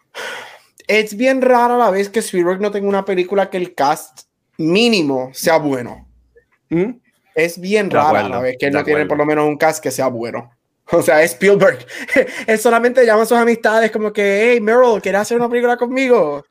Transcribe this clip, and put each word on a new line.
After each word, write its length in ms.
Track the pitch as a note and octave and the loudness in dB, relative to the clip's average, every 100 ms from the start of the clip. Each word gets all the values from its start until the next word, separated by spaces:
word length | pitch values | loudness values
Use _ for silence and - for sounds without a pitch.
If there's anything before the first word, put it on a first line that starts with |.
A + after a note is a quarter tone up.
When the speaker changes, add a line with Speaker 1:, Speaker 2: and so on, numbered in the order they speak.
| _ - - - - - _ _ - | _ -16 -14 -14 -18 -20 _ _ -2
Speaker 1:
es 280 | G#3 G#3+ G#3 | -2 -2 -2
bien 260 | B3+ C4+ | 0 2
raro 340 | B3+ B3 A#3+ B3 | 2 4 2 2
a 20 | |
la 120 | A#3 | 2
vez 180 | F#3+ G3 | 0 -2
que 100 | A3 | -4
Spielberg 400 | A3 F#3 F3 F#3+ | -4 -2 0 0
no 100 | G#3 | -2
tenga 160 | G3+ G3 | -2 -2
una 180 | G3 G3 | -2 -2
película 440 | F#3 F3+ G3 F#3+ | -2 -2 -2 -2
que 80 | F#3 | -4
el 160 | F3 | -6
cast 480 | - C#3 D#3 - - - _ _ - | -2 0 0 -6 -20 -20 _ _ -6
mínimo 760 | D#3+ F#3 A#3+ G#3+ D3 C3 C3 | 0 2 2 2 0 -2 -6
sea 240 | - E3+ E3 | -6 0 0
bueno. 500 | D3 C3 A2+ G#2+ - _ _ _ _ _ - | 0 -4 -6 -14 -20 _ _ _ _ _ -6
Speaker 2:
Ujú. 300 | E3 G3+ A#3+ _ _ _ | -2 -2 -6 _ _ _
Speaker 1:
Es 260 | - E3 E3+ | -2 -2 -4
bien 280 | F3+ G#3+ G3 | -4 -2 0
Speaker 3:
De 60 | - | 0
Speaker 1:
raro 120 | D3 | 2
a 20 | |
Speaker 3:
acuerdo, 200 | G#2 G#2+ | 2 -2
Speaker 1:
la 100 | A#2+ | -4
vez 160 | B2+ B2+ | -4 -4
que 60 | C#3 | -2
él 80 | |
Speaker 3:
de 60 | C#3+ | -2
Speaker 1:
no 40 | |
tiene 180 | C#3+ D3 | 0 -2
Speaker 3:
acuerdo. 80 | D3+ | -2
Speaker 1:
por 80 | D3 | -2
lo 60 | D3 | 0
menos 220 | D3+ D3+ | 0 0
un 100 | D3 | 0
cast 240 | D#3+ D#3 | 0 0
que 100 | C#3+ | -6
sea 160 | B2+ C3 | -2 -4
bueno. 440 | A#2 A2+ B2 - _ | -4 -8 -10 -14 _
<laughs> 360 | _ _ - | _ _ -2
O 80 | E3+ | 0
sea, 220 | E3+ D#3 | 4 4
es 80 | E3 | 2
Spielberg. 460 | - F#3+ G3 F#3 C3 - - C4+ | 2 2 4 4 0 -8 -16 -4
<laughs> 340 | C#4+ B3+ - A#3+ | -2 -2 -4 -4
Él 120 | A3 | 0
solamente 460 | A#3+ A#3 A#3+ B3+ A#3 | 2 2 2 2 4
llama 180 | G#3+ | 4
a 20 | A3 | 2
sus 120 | A#3+ | 2
amistades 540 | A#3 A3+ A3+ A3 A3+ | 2 2 2 2 0
como 200 | A3 G#3+ | -2 -4
que, 400 | G#3 G3+ G3 A3+ | -2 0 2 2
"Hey, 80 | A#3+ | 2
Meryl, 420 | G#3 A#3 B3+ G#3 | 2 4 4 2
¿quieres 200 | F#3+ F#3+ | 0 -2
hacer 160 | G#3+ A#3+ | 0 -2
una 100 | A#3+ | 0
película 300 | A#3+ A#3+ A#3+ | 0 0 0
conmigo?" 640 | A#3+ B3+ C4 A#3+ D#3 C#3+ - | -2 -2 2 2 0 -4 -10